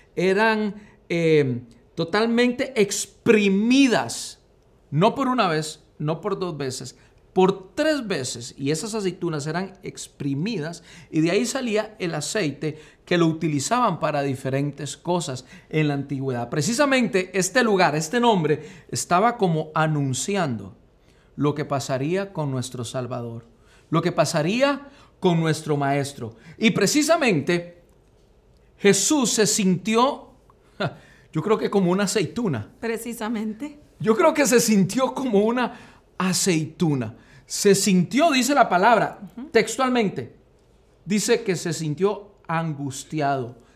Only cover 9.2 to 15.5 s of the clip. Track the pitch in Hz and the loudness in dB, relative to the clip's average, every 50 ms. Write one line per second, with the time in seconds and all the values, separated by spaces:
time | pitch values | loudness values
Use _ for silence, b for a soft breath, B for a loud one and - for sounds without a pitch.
9.2 | 170 165 156 147 135 156 156 175 196 190 - - - - - - - - _ - | -4 -4 -4 -4 -4 -6 -6 -6 -8 -8 -12 -14 -16 -16 -14 -14 -16 -16 _ -8
10.2 | 131 143 139 139 170 233 240 165 143 165 165 - B B B B B B - 156 | -6 -6 -4 -4 -4 -4 -4 -6 -6 -8 -10 -14 B B B B B B -2 0
11.2 | 156 170 185 220 240 240 - 269 254 233 202 214 214 - - - 190 170 160 147 | 2 2 2 0 0 -2 -4 -4 -4 -2 -2 -2 -2 -4 -8 -8 -6 -6 -4 -6
12.2 | - - - 220 185 143 135 - 160 151 151 B B B B B _ - 180 170 | -6 -4 -2 -2 -2 -2 -4 -4 -6 -8 -8 B B B B B _ -2 2 2
13.2 | 170 160 160 160 175 160 147 139 127 - 233 247 247 208 165 - - 151 147 143 | 4 2 2 0 -2 -2 -2 -2 -2 0 0 2 2 0 0 -2 -2 -2 -2 -2
14.2 | 143 139 127 - - 131 131 139 143 147 143 - 151 135 - - - 170 180 175 | -2 -2 -4 -4 -4 -4 -2 -2 -2 -4 -6 -8 -10 -12 -12 -10 -6 -4 -2 -2
15.2 | 165 147 127 110 B B | -2 -4 -8 -10 B B